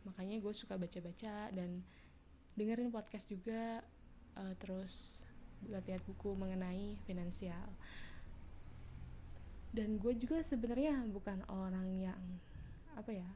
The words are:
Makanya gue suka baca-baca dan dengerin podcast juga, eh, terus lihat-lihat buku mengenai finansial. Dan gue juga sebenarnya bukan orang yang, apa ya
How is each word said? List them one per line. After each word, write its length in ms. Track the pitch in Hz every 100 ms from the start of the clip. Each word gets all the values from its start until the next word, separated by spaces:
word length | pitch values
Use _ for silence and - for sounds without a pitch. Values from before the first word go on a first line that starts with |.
Makanya 320 | 202 185 190 220
gue 160 | 202
suka 240 | 214 - 190
baca-baca 720 | 175 180 175 180 220 208 214
dan 320 | 185 180 180 180 - - - - - - -
dengerin 320 | 214 233 247
podcast 400 | 233 214 - -
juga, 480 | 196 208 226 226 226 - - - - - -
eh, 180 | 190 185
terus 640 | - 185 190 - - - - - - -
lihat-lihat 400 | 208 196 180 185
buku 320 | 190 185 202 196
mengenai 640 | 190 185 180 185 202 208
finansial. 720 | - 180 175 180 180 170 - 190 - - - - - - - - - - - - - - - - - - -
Dan 240 | 233 214 214
gue 160 | 220
juga 240 | 233 254 320
sebenarnya 640 | 320 247 226 233 302 277 226
bukan 320 | 202 202 190 -
orang 480 | 190 190 185 185 190
yang, 240 | 185 185 180 180 - - - - -
apa 160 | 285 220
ya 160 | 202 180